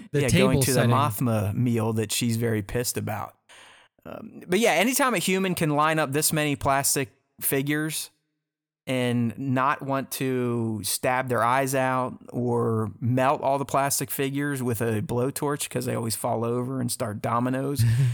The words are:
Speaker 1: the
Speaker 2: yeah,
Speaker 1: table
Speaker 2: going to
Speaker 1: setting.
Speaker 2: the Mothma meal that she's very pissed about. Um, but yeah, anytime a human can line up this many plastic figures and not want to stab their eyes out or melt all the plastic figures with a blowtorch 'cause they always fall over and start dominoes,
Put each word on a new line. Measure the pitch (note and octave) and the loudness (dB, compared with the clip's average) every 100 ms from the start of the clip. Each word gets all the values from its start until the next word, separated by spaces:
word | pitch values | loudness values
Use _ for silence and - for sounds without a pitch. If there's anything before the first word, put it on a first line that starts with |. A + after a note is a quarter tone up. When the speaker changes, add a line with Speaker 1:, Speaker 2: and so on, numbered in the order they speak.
| - | -4
Speaker 1:
the | C#3+ | 0
Speaker 2:
yeah, | C3+ | 4
Speaker 1:
table | E3+ G3 | 4 6
Speaker 2:
going | D3 | 4
to | B2+ | 4
Speaker 1:
setting. | B2 A#2 | 4 4
Speaker 2:
the | B2 | 4
Mothma | C#3+ G#2 B2+ A2 G2+ | 2 2 0 2 0
meal | G#2 A#2+ A2+ A2 | 0 0 2 0
that | A2 A2 | 0 -2
she's | - A#2+ A2+ | 0 0 0
very | A#2 G#2+ | 0 -2
pissed | G#2 A#2+ B2 - | -2 -4 -4 -4
about. | G#2+ G#2+ - - _ - - - - _ | -4 -6 -8 -14 _ -20 -20 -20 -20 _
Um, | - - - - - | -16 -14 -14 -16 -2
but | F#3 | 2
yeah, | A3+ | 4
anytime | D#3+ A3 B3+ C4 | 4 2 2 2
a | G3+ | 0
human | F#3+ F#3 F#3+ E3+ | 0 0 0 0
can | D#3+ | 0
line | D3 D#3 D#3+ | 2 2 2
up | C#3+ | 0
this | C#3+ D3+ | 0 0
many | D#3 D3+ C#3 | 0 0 0
plastic | C#3+ C#3 C3+ D3 C3 _ _ - | 0 2 2 0 -2 _ _ -8
figures | - C#3 C#3+ D3+ D#3 D#3 - _ _ _ _ _ _ _ - | -2 0 0 -2 -2 -6 -10 _ _ _ _ _ _ _ -4
and | B2+ B2 A#2+ A#2 - | 0 0 2 0 -2
not | C#3 C3 C3+ D3 | -2 0 2 0
want | C3+ C3+ - | -2 -4 -4
to | - C3+ B2+ B2 A#2+ A2+ A2 | -4 -2 0 0 0 -2 -2
stab | - - C3+ B2+ C3 | -4 -2 0 0 0
their | A#2 | 2
eyes | A2+ C3+ C3+ | 2 2 2
out | C3+ C3 B2+ B2+ - - | 0 0 0 -2 -8 -10
or | B2+ A#2+ A#2+ A#2 A2 G#2+ G2 | -4 0 0 2 0 -2 -2
melt | A#2 B2+ C3 D3 | 0 2 2 2
all | C3+ C#3 | 0 0
the | |
plastic | C#3 C#3+ C#3 - C3+ | 0 0 0 0 -4
figures | - C#3 C#3 C#3+ C3+ | -2 -2 -2 -2 -2
with | B2 A2+ | -2 -2
a | A#2 G#2+ | 0 0
blowtorch | - B2 C3 - D3 D3 - | -2 -2 -2 -2 -4 -4 -4
'cause | - | -6
they | B2 | -4
always | A#2 A#2 - | -4 -4 -4
fall | B2 A#2 | -2 -2
over | A#2 A#2+ B2 C3 | -2 -2 -2 -4
and | A#2+ | -4
start | - A2+ G#2+ | -4 -6 -4
dominoes, | A#2 A#2 B2+ C3 C#3 C#3 A2+ A#2 B2+ | -2 0 0 -2 -2 0 2 4 2